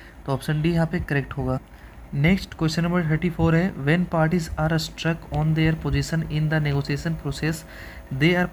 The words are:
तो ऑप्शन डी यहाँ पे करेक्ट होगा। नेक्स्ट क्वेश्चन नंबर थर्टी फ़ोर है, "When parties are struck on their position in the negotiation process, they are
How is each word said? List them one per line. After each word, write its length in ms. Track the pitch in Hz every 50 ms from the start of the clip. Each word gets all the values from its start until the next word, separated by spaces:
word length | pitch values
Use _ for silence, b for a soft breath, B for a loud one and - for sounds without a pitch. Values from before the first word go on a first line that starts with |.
| B B B B B
तो 80 | - 139
ऑप्शन 280 | 131 - - 156 151
डी 100 | 151 165 175
यहाँ 140 | 165 165 160
पे 120 | 165 175
करेक्ट 340 | - - 151 143 135 - -
होगा। 260 | - 131 127 127 127 - - B B B B B B B - -
नेक्स्ट 400 | 143 143 165 196 190 - - - -
क्वेश्चन 260 | 165 156 156 170 165
नंबर 200 | 170 175 180 170
थर्टी 240 | 151 156 156 - 180
फ़ोर 260 | 170 - 165 165 165
है, 180 | 156 - 196 - -
"When 280 | 135 139 160 175 180 170 -
parties 340 | 165 156 160 175 180 160 - - -
are 180 | 156 165 165 160
struck 460 | 160 - - - - 160 165 165 - - -
on 180 | 147 156 156 160
their 200 | 160 160 160 160 160 -
position 400 | 143 139 143 139 - 165 160 160 156
in 160 | 151 151 156 151
the 80 | 160 156
negotiation 560 | 147 147 139 143 139 - 147 139 - 170 160 160 -
process, 400 | 143 139 - - 156 165 160 - B B B B B B B B B 139
they 180 | 131 147 170 180
are 120 | 175 180 180